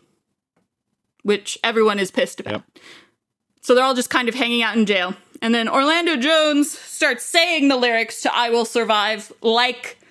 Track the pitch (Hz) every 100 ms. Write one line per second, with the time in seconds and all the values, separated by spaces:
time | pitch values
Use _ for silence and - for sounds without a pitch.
0 | _ _ _ _ _ _ _ _ _ _
1 | _ _ 196 202 202 - 233 226 214 202
2 | 185 - 208 - - - - - - -
3 | _ _ _ _ _ _ - 247 262 254
4 | 240 - 240 254 233 240 226 220 208 196
5 | 180 202 _ - 226 233 226 269 277 330
6 | 339 254 269 320 302 294 294 - - -
7 | 302 240 - 339 349 320 277 262 240 226
8 | 220 - - - 240 233 226 240 220 214
9 | 208 214 - - 233 226 247 240 - -
10 | _